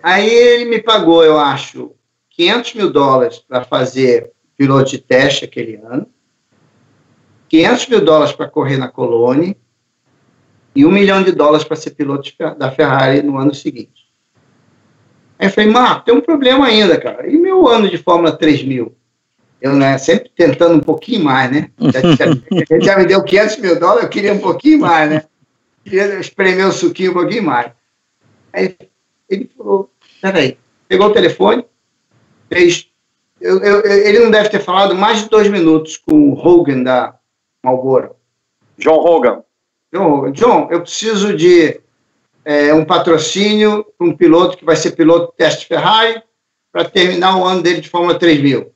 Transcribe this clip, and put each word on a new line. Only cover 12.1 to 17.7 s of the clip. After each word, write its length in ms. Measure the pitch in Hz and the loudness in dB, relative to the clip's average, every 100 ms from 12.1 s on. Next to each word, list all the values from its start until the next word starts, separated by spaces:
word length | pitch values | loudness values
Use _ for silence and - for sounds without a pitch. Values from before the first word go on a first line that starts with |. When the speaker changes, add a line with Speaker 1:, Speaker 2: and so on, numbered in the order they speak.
| 135 | -6
Speaker 1:
de 80 | - | -10
Fer-, 220 | _ 156 - | _ -10 -6
da 160 | 135 | -8
Ferrari 500 | - 135 135 135 143 | -2 0 0 0 0
no 160 | 147 135 | -2 -2
ano 160 | 135 | -4
seguinte. 520 | 139 160 123 107 _ _ _ _ _ _ _ _ _ _ _ _ _ _ _ | -4 -12 -12 -20 _ _ _ _ _ _ _ _ _ _ _ _ _ _ _
Aí 100 | 190 | -4
eu 40 | |
falei, 180 | 202 214 | 0 2
"Marco, 360 | 240 247 151 - | 2 2 -2 0
tem 100 | 254 | 0
um 60 | |
problema 440 | - 311 254 269 269 | 0 0 2 2 2
ainda, 300 | 214 202 156 | 2 2 0
cara. 300 | 120 - - | -2 -10 -2
E 80 | 302 | 0
meu 300 | 370 381 | 2 4
ano 220 | 285 | 4